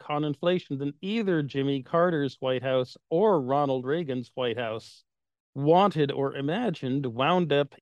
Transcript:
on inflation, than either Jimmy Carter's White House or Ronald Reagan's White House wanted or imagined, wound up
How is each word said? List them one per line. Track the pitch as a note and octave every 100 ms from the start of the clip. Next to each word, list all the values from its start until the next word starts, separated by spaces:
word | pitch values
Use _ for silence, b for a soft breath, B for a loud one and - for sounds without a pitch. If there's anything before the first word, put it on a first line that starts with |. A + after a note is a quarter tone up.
| -
on | D3
inflation, | D3+ C#3+ E3+ F3+ - C#3
than | C#3+ C#3+
either | F#3+ A3+ G3 E3
Jimmy | C#3+ C#3 C#3 C#3
Carter's | B2+ E3+ F3+ D#3+ C#3 -
White | C3 B2+
House | C3 C3 B2 - -
or | E3 A3 F3
Ronald | B2+ C#3+ C#3+ C3 B2+
Reagan's | D#3+ D#3 B2+ B2 -
White | B2 A2+
House | A2+ A2 - - _ _ _ _ _
wanted | C3+ C#3+ F3 G3+ D#3 C#3+
or | C3 C#3 C#3
imagined, | C#3 G3 B3 E3+ C3 C#3 C3
wound | A2+ C#3 F3+ E3
up | C#3+ C#3+ -